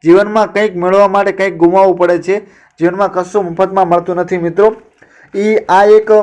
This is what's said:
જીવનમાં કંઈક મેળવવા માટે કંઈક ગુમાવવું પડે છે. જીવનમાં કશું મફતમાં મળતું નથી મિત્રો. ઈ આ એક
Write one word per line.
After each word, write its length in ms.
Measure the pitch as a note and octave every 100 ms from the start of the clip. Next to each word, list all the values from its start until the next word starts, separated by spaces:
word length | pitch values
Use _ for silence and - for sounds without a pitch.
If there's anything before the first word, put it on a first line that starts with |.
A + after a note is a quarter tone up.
જીવનમાં 500 | D#3 F3+ G#3 G#3+ G#3
કંઈક 220 | G3+ G#3+ F3+
મેળવવા 320 | F3+ G3 G3+
માટે 240 | G3 G3
કંઈક 260 | F#3+ G3 E3+
ગુમાવવું 400 | E3+ F#3 G3 F3
પડે 200 | F3 F3
છે. 220 | E3+ G3+ G#3 _ _ _
જીવનમાં 340 | E3+ F3+ G3
કશું 320 | F#3 F3+ G#3 F3+
મફતમાં 420 | E3+ F#3+ F#3+ F3+
મળતું 280 | F3 F3 F3
નથી 220 | F3 F3+
મિત્રો. 380 | E3+ E3 G#3+ A3 _ _ _ _ _ G3
ઈ 200 | G#3 G#3+
આ 280 | - F#3
એક 280 | G#3 G#3+ G#3+ G#3+